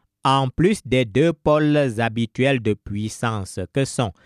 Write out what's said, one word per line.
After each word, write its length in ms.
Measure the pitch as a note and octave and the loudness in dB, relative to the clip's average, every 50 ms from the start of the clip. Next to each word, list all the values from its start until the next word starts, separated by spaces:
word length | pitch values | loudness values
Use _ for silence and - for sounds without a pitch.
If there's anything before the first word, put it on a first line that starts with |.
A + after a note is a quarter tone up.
| _ _ _ _ - | _ _ _ _ 0
En 260 | C#3 C3+ C3+ C3+ C3 | 2 2 2 2 0
plus 320 | - - D#3 G3 A3 - - | 0 2 2 2 2 0 -2
des 220 | C3 B2 B2+ B2+ | 0 0 0 0
deux 260 | A2 G2 B2+ D#3 E3+ E3 | 2 2 2 2 2 0
pôles 680 | - - D#3 D3+ D3+ D3+ D3+ D3 D3 C#3+ C3 A2 G#2+ | 0 0 2 2 2 2 2 2 2 2 0 0 -2
habituels 600 | A#2 A#2 A2 A#2 A#2 G#2+ - - B2+ C#3 C#3 B2+ | -2 -2 -2 -2 -4 -4 -2 -2 0 0 0 0
de 140 | G#2+ G#2+ G#2 | 0 -2 -2
puissance 840 | - _ - G2+ G2+ G#2+ A2 - - - A#2 A2+ G#2 F#2+ - - - F2+ - - | -2 _ -8 -6 -6 -6 -6 -6 -6 -4 -4 -4 -4 -6 -8 -8 -8 -10 -4 -4
que 140 | C3+ C3+ | -2 -2
sont 260 | - - - B2 G#2 - _ _ | -2 -2 -4 -4 -4 -6 _ _